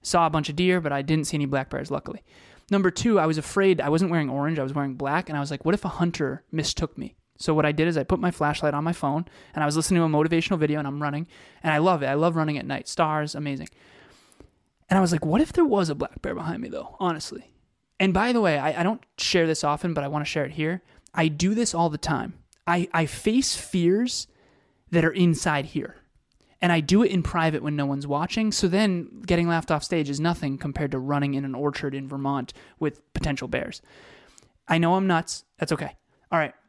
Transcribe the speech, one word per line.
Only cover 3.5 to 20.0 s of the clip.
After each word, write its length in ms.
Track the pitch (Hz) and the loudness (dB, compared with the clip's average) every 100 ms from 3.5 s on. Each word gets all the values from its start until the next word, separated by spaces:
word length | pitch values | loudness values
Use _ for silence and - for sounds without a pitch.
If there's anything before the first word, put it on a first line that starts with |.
| - 196 165 | 2 4 4
I 80 | 143 | 2
wasn't 240 | 160 185 | 2 2
wearing 180 | 170 143 | 0 0
orange, 300 | 135 143 160 | -2 -2 -2
I 40 | |
was 100 | 131 | -2
wearing 220 | 147 139 | -2 -4
black, 340 | 131 139 156 - | -4 -2 -2 -2
and 80 | 151 | -6
I 20 | |
was 100 | 143 | -4
like, 140 | 143 | -2
"What 100 | 156 | 0
if 120 | 202 | 0
a 40 | 185 | -2
hunter 540 | - 175 - 139 135 _ | -2 -2 0 -4 -4 _
mistook 460 | 160 151 - 165 - | -4 -4 -4 -6 -6
me?" 180 | - _ _ _ | -14 _ _ _
So 160 | - | 0
what 120 | 156 | 2
I 60 | 147 | 2
did 160 | 147 165 | 2 2
is 80 | |
I 80 | 160 | 0
put 160 | 131 185 | 0 0
my 100 | 180 | 0
flashlight 440 | - 147 147 151 | 0 -2 2 0
on 100 | 143 | 0
my 80 | 160 | -2
phone, 340 | 170 143 147 170 - - | -2 -2 -2 -6 -14 -12
and 80 | - | -2
I 20 | |
was 120 | 147 151 | 0 0
listening 240 | 165 180 | 2 2
to 40 | |
a 40 | 165 | 4
motivational 500 | 151 160 165 160 175 | 4 4 2 0 0
video, 180 | 151 151 | 0 0
and 100 | 143 | -4
I'm 140 | 143 | -4
running, 240 | 147 147 165 - - - | -4 -4 -8 -14 -20 -6
and 80 | 160 | 0
I 40 | 151 | 2
love 260 | 175 170 | 4 2
it. 40 | 135 | 0
I 80 | |
love 200 | 143 170 | 2 2
running 220 | 165 156 143 | 2 0 -2
at 80 | |
night. 240 | 139 139 - | -6 -8 -6
Stars, 440 | - 160 151 147 | 0 0 0 -4
amazing. 360 | 135 147 139 156 _ - - - - _ _ - _ _ _ _ | -6 -6 -6 -10 _ -20 -20 -20 -20 _ _ -20 _ _ _ _
And 80 | 190 | 2
I 40 | |
was 120 | 180 | 4
like, 120 | 170 | 2
"What 140 | 156 202 | 2 2
if 140 | 311 | 2
there 100 | - | 2
was 260 | 311 202 170 | 2 2 0
a 60 | |
black 260 | 143 - - | -2 -6 -6
bear 140 | - | -8
behind 260 | 170 165 - | -6 -8 -8
me, 60 | - | -8
though, 300 | - - - | -10 -12 -4
honestly?" 500 | 185 156 - - - _ _ _ _ _ | -4 -2 -8 -14 -18 _ _ _ _ _
And 160 | 190 | 2
by 200 | 185 233 | 2 2
the 80 | 240 | 2
way, 160 | 190 147 | 2 2
I, 240 | 147 156 | 0 0
I 20 | |
don't 180 | 175 226 _ - | 0 -2 _ -6
share 300 | - 180 165 | 0 4 4
this 160 | 156 | 2
often, 300 | 147 147 175 | 0 0 -2
but 100 | 151 | -2